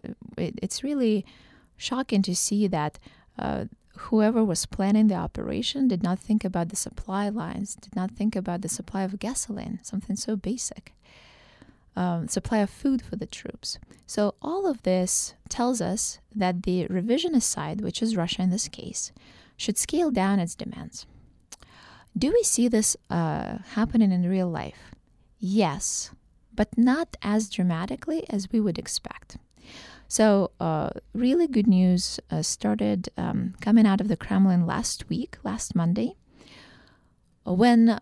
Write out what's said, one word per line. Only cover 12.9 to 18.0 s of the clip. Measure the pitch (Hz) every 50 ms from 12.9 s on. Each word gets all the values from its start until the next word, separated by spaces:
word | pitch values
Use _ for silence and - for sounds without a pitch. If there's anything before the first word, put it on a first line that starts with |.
| 269 240
for | - - -
the | 208 -
troops. | - - - - - - - - - - - - - - - _
So | - - 208 208 202 - _
all | - 294 339 392 392
of | 349 262 226 -
this | 185 185 185 180 180 - - - - - _ _ -
tells | - - 240 247 262 220
us | 170 - 190 - - - - - _ _ -
that | 214 185 180 180 180 -
the | 185 180 180 -
revisionist | - 185 185 190 233 247 320 339 339 311 240 -
side, | - - 165 151 156 - 214
which | 208 175 - -